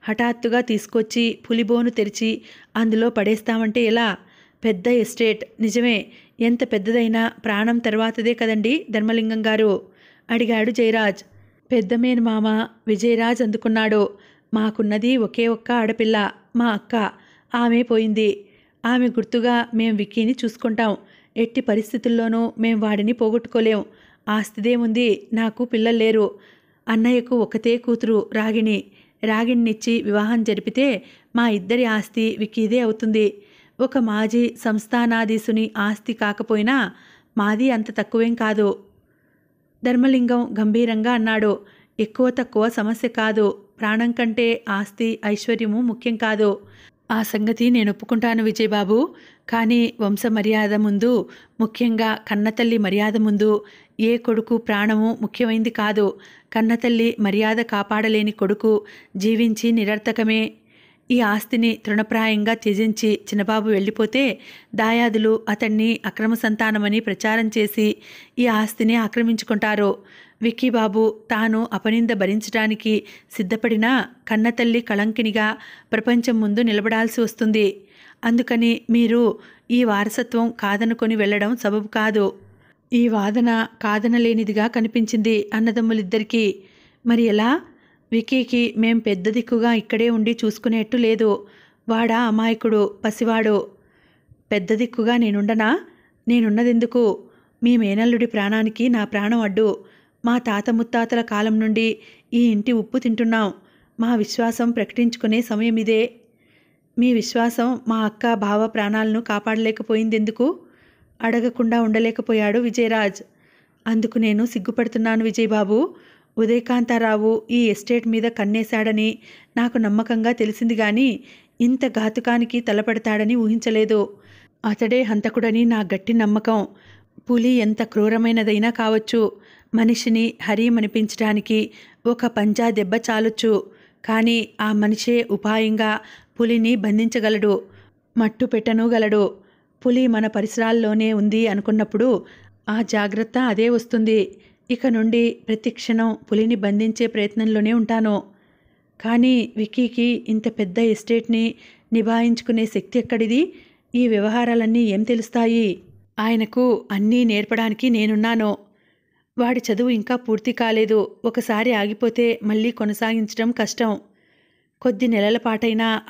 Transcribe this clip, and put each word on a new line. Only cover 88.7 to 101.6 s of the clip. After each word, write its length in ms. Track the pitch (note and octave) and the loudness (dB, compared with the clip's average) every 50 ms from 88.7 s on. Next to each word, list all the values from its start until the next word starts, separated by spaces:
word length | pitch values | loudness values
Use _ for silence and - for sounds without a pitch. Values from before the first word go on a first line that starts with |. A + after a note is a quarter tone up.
| - | 0
మేం 220 | G#3+ A3+ A3+ A3+ A3+ | 0 0 2 2 0
పెద్ద 300 | A3 A3 G3+ F#3 F3+ G#3+ | 0 0 -2 -2 -2 -2
దిక్కుగా 440 | G#3+ A#3+ A#3 - B3 A#3 A3+ A#3+ A#3 | -2 -2 -2 0 0 0 2 2 0
ఇక్కడే 380 | A3 A3 - - A3 A#3 A#3+ | 0 -2 -2 -2 0 0 0
ఉండి 260 | A#3 A3 G#3+ A3 A#3 A3+ - | 2 0 0 0 -2 -2 -2
చూసుకునేట్టు 520 | G#3+ G#3 - - A#3+ A3+ A3+ G#3+ A3 B3+ | -4 -4 -2 -2 -2 0 -2 -2 -2 0
లేదు. 500 | B3 A#3+ A3 A3 G3+ A3+ G#3+ G3+ - - - - - - _ _ _ - - | 0 2 2 2 2 2 2 2 0 -4 -14 -20 -20 -20 _ _ _ -6 -4
వాడా 300 | A3+ A3 A#3 A#3 A3+ A3+ | -2 0 0 0 0 0
అమాయకుడు, 760 | B3 A3+ G#3+ A3 A3+ A3+ A3+ A3+ - A3+ A3 G#3+ G3+ G3 - - - | 0 0 0 0 2 0 0 0 0 0 2 2 2 0 -2 -4 -6
పసివాడు. 640 | A3 G#3+ - A#3 A3+ A3+ A3+ A3 G#3+ G#3 G3 - - - _ _ _ _ _ _ _ _ _ _ _ - _ _ - G#3 | -4 -2 -2 -2 0 0 0 2 2 2 0 0 -4 -12 _ _ _ _ _ _ _ _ _ _ _ -20 _ _ -4 -4
పెద్ద 200 | G#3 F#3 E3+ A3 | -4 -2 0 0
దిక్కుగా 440 | G#3+ B3 A#3+ - - A3 A3+ A#3+ | 0 -2 -2 -2 -2 0 0 2
నేనుండనా? 640 | A#3+ A#3 G#3+ G3+ G3+ G3+ G#3 A3+ A3 G#3+ A3 C#4 G4 - - - _ _ _ _ _ - - | 2 2 2 2 0 0 0 0 0 2 2 0 0 -2 -8 -20 _ _ _ _ _ -2 0
నేనున్నదెందుకు? 920 | A#3+ A#3+ A3+ G#3+ G#3 A3 A#3+ B3 A#3+ A#3 A#3+ A#3 - B3 A#3+ G#3 - - - - _ _ _ _ _ - - | 2 2 2 2 2 2 2 2 2 2 0 0 2 2 2 2 0 -2 -8 -20 _ _ _ _ _ -2 2
మీ 140 | A#3 B3 | 2 4
మేనల్లుడి 500 | A#3+ A3 G3 G3 G#3 A3+ A#3+ A#3+ A3+ A#3+ | 4 2 2 0 2 2 2 2 2 0
ప్రాణానికి 640 | A#3 A#3 A3 G3 G3+ G#3+ A3 A3 A3 A3 - A#3 C4 | 0 -2 -2 -2 0 0 0 0 -2 -2 0 0 0
నా 160 | A#3+ A3 G#3 | 2 0 0
ప్రాణం 360 | - - G3+ G3+ G#3 A#3 A#3 | -2 -4 -2 -2 0 0 0
అడ్డు. 440 | A3 G3+ F#3+ G#3 A3 G#3+ - - - - - _ _ _ _ _ - | 0 0 0 2 2 0 0 -2 -8 -18 -20 _ _ _ _ _ -2
మా 140 | A#3 A#3+ B3 | 0 0 0
తాత 320 | A#3+ A#3+ G#3 G3+ G#3 - | 0 -2 -2 -2 -2 0
ముత్తాతల 500 | A#3 A3+ A#3 A#3 - A#3 A3+ A3+ - A#3 | 0 0 0 0 -2 -2 -2 0 -2 -2
కాలం 400 | A#3 A#3 G#3+ G#3 G#3+ A3 A3 A3 | -2 -2 -2 -2 0 0 0 0